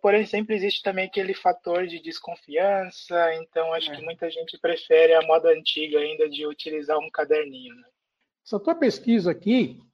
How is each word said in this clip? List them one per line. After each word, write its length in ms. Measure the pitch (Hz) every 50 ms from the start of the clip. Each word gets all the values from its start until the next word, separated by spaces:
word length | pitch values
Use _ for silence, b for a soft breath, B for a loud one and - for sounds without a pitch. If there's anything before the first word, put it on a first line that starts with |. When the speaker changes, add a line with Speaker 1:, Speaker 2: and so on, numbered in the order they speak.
Speaker 1:
porém 240 | - 202 202 214 214
sempre 300 | - - 208 214 214 214
existe 280 | 202 190 202 - - -
também 240 | 202 190 185 190
aquele 280 | 190 - 202 190 185 190
fator 520 | - - 185 175 - - 175 170 180 185
de 140 | 170 170 160
desconfiança, 1300 | 156 160 160 - - - - - _ 147 143 165 190 202 196 196 190 180 - - - - 175 175 170 165 160
então 380 | 160 160 - - 165 165 165 160
acho 180 | 165 160 156
Speaker 2:
É. 60 | 143
Speaker 1:
que 60 | 143 156
muita 280 | 165 170 - 170 165
gente 260 | 160 165 165 - - -
prefere 560 | - 170 165 160 - - 160 160 165 160 165
a 80 | 160 160
moda 260 | 160 160 165 165 165
antiga 500 | 160 160 160 - - 156 156 151 147 147
ainda 300 | 147 151 156 156 156 151
de 180 | 143 147 151
utilizar 520 | 151 147 - - 160 156 156 143 147 156 151
um 120 | 147 151
caderninho, 640 | - 160 151 143 151 151 151 139 131 127 127 123 120
né? 140 | 123 - _ _ _ _ _ _ _ _ _ _ _ _
Speaker 2:
Essa 140 | - 226 -
tua 160 | 202 320 330
pesquisa 560 | 330 294 226 - - - 233 233 220 175 180 156
aqui, 480 | - - 202 240 254 185 131 - - _ _